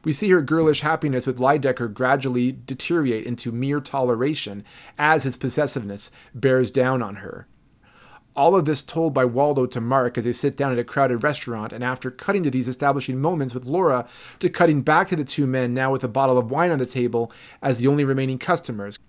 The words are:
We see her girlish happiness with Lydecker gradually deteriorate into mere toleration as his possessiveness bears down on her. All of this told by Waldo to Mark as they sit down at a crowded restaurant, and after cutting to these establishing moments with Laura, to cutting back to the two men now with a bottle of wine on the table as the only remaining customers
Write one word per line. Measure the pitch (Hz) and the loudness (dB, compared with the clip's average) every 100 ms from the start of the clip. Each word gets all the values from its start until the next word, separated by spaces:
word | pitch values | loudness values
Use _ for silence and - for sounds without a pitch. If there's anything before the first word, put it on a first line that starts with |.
We | 156 | -2
see | 143 208 | -2 4
her | 180 | 4
girlish | 139 160 160 143 | 4 4 4 2
happiness | 151 160 151 127 127 | 0 0 0 0 -2
with | 123 | 0
Lydecker | 127 151 135 127 117 | 2 4 2 -2 -4
gradually | 104 127 139 131 123 123 | -2 2 2 0 0 -2
deteriorate | 131 120 131 - 170 139 113 120 | -4 -12 -10 -2 0 0 -2 -4
into | 120 120 | -6 -6
mere | 117 135 147 | -4 -2 -2
toleration | 139 139 127 113 135 151 107 101 104 - - - | -4 -2 0 2 0 -2 -8 -12 -14 -20 -18 -2
as | 151 160 | 2 2
his | 131 123 | 0 -4
possessiveness | 131 139 143 139 101 101 - - - 120 | -2 0 0 -2 -8 -10 -12 -14 -20 -2
bears | 135 131 123 | 2 4 4
down | 131 127 131 | 2 2 0
on | 107 98 | -4 -8
her. | - - - _ _ _ _ _ - - _ - | -12 -14 -18 _ _ _ _ _ -20 -20 _ 2
All | 147 190 | 4 6
of | 151 | 2
this | 147 | -2
told | - 165 165 | -4 -2 0
by | 135 127 | 2 2
Waldo | 117 147 139 127 | 2 2 2 0
to | 127 | -2
Mark | 113 135 123 120 | 0 0 0 -2
as | |
they | 113 | -2
sit | 120 139 139 | -2 -2 0
down | 139 | -2
at | 120 | -2
a | |
crowded | 120 143 135 120 | -2 0 2 2
restaurant, | 147 143 - 110 107 | 0 -2 -8 -8 -8
and | 117 | -6
after | 123 127 127 | -6 -4 -8
cutting | 123 - 196 | -6 -2 0
to | 160 | 0
these | 127 123 | -2 -4
establishing | 127 143 139 131 127 | -2 0 0 -4 -2
moments | 147 175 131 | -2 -2 -4
with | 123 123 | -6 -4
Laura, | 165 170 127 - - - - | 0 2 0 -2 -16 -20 -4
to | 175 | -4
cutting | - 170 147 | 4 4 4
back | 135 156 190 | 4 2 2
to | 165 | -2
the | 139 | -4
two | - 135 | -2 0
men | 131 123 | 0 0
now | 123 131 | 0 0
with | 135 | 0
a | 123 | -2
bottle | 107 135 127 | 0 4 2
of | 113 | 2
wine | 139 175 | 0 2
on | 151 | 2
the | 123 | -2
table | 131 120 117 117 - - - | -2 0 0 -4 -8 -20 -6
as | 139 117 | -2 2
the | 131 | 2
only | 143 139 | 4 2
remaining | 135 131 131 | 0 -2 -4
customers | - 170 - 107 101 - | -2 -2 -2 -10 -10 -14